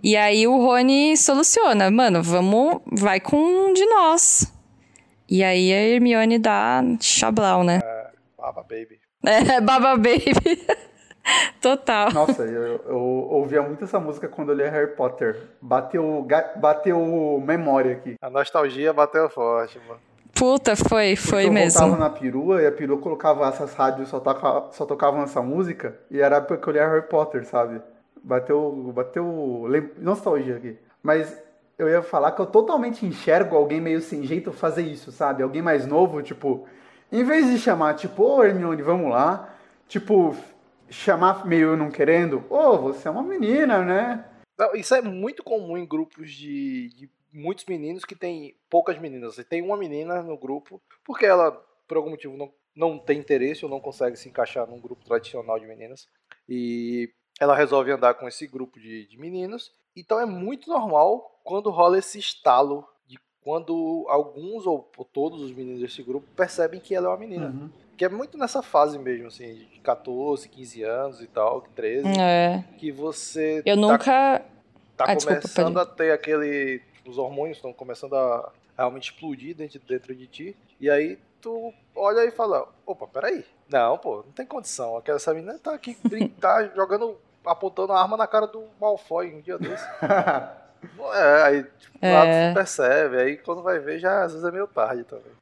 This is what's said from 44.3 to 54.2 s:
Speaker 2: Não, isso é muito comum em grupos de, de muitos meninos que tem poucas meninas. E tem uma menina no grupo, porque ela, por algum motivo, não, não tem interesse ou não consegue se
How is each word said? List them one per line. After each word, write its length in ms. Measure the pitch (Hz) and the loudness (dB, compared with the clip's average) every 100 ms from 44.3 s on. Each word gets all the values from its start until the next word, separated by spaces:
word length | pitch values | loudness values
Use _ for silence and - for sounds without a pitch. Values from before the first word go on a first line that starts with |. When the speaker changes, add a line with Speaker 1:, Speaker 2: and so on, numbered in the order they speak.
| - _ - | -20 _ -4
Speaker 2:
Não, 160 | 214 | -2
isso 200 | 220 - | -2 0
é 60 | 262 | 0
muito 420 | 226 185 214 302 | 0 -8 -8 -10
comum 340 | - 220 175 175 | -6 -6 -6 -10
em 80 | 170 | -6
grupos 440 | 156 160 - 156 | -6 -6 -12 -20
de, 560 | 139 147 143 139 127 120 120 | -18 -12 -10 -8 -8 -12 _
de 120 | 139 _ _ | -20 _ _
muitos 320 | 151 156 202 - | -12 -10 -10 -10
meninos 380 | 175 147 180 | -10 -10 -12
que 120 | - 190 | -16 -12
tem 400 | 175 165 143 _ _ | -12 -12 -16 _ _
poucas 300 | 170 165 156 | 0 0 -6
meninas. 400 | 160 131 117 117 | -10 -12 -14 -16
E 60 | |
tem 180 | 123 170 | -8 -8
uma 140 | 180 208 | -6 -6
menina 440 | 180 147 165 175 | -6 -10 -8 -8
no 140 | 170 151 | -8 -12
grupo, 460 | 131 143 _ 190 _ _ | -10 -12 _ -20 _ _
porque 200 | - 254 | -16 0
ela, 280 | 202 185 160 147 _ _ _ | 4 4 2 -2 _ _ _
por 100 | 160 | -6
algum 140 | 151 | -6
motivo, 260 | 151 143 135 | -12 -16 -14
não, 140 | 139 _ _ 151 | -16 _ _ -4
não 220 | 165 147 | -4 -4
tem 200 | - 147 | -2 -4
interesse 440 | 143 139 131 156 | 0 0 0 -6
ou 60 | 151 | -10
não 80 | 135 | -10
consegue 360 | 143 - 123 | -12 -6 -6
se 120 | 117 | -6